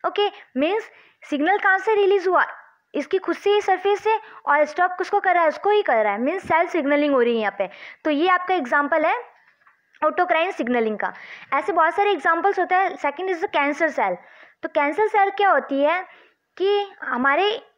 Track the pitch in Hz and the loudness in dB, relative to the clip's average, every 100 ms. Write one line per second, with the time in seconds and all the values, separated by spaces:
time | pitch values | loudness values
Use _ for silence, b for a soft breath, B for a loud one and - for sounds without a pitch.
0 | 359 381 403 B B 254 302 427 - b | -4 0 -2 B B -2 -2 -2 -6 b
1 | b b - 294 311 403 403 381 381 415 | b b -6 -2 0 2 2 0 2 2
2 | 392 392 349 339 - - - _ _ - | 4 2 2 2 0 -6 -20 _ _ -8
3 | 277 381 359 - 403 415 392 370 392 403 | -4 -4 -2 -2 0 0 2 0 0 0
4 | 427 440 B B - 285 302 302 359 359 | 0 -2 B B 0 0 0 0 -2 -2
5 | 359 403 381 349 320 - 403 415 403 233 | -2 0 2 2 2 0 0 2 2 2
6 | 208 202 262 370 - 349 359 349 277 294 | 2 0 -2 -4 0 0 0 -2 0 2
7 | 294 269 240 233 208 - 185 B B B | 2 2 2 0 -2 -4 -8 B B B
8 | 311 294 359 359 370 370 247 294 285 330 | -2 0 2 2 0 -2 0 -2 0 0
9 | 311 466 - _ _ _ _ _ _ _ | 0 -2 -8 _ _ _ _ _ _ _
10 | 302 - 359 320 349 370 233 247 220 208 | -2 0 0 0 0 -4 -2 0 -2 -2
11 | 185 B B B B 277 311 339 320 339 | -6 B B B B -2 0 2 2 2
12 | 415 359 349 330 392 381 349 370 381 - | 0 0 0 2 2 0 0 0 0 -2
13 | 294 285 381 349 381 311 285 294 320 269 | -6 -4 -6 -4 -2 0 0 0 -2 0
14 | 202 180 B B B B 320 - 285 311 | -2 -4 B B B B -4 0 0 0
15 | 427 427 392 392 403 302 262 277 294 349 | 0 2 2 2 2 2 0 0 2 0
16 | 370 B B B _ - 381 403 403 - | -6 B B B _ -4 0 0 -2 -10
17 | - 254 269 294 403 523 - | -6 -2 0 2 0 -2 -12